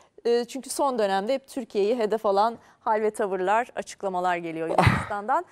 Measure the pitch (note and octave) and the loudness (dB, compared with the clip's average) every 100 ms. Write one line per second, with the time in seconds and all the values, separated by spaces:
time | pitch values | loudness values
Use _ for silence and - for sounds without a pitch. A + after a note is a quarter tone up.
0 | _ - A#3 A#3+ A#3+ C4+ B3+ - C#4+ B3 | _ -6 0 0 0 -8 -8 -2 0 2
1 | G3+ G3 G#3 C4+ - - A3+ G#3 G3+ B3 | 0 0 0 -2 -4 -10 -4 0 2 2
2 | G#3+ A3 G#3+ G3 A3 A3+ - _ - A3 | 0 0 2 2 2 -2 -14 _ 0 2
3 | G#3+ G#3+ G#3 F#3 F#3 A3 B3 - G3 - | 0 0 -2 0 2 2 0 -6 -10 -8
4 | G3+ F3+ F3+ F3 E3+ D#3+ D#3+ - E3+ - | -4 -2 0 -2 -4 -6 0 2 4 2
5 | - G3+ G#3 D4 F4+ | -4 -6 -2 -2 -2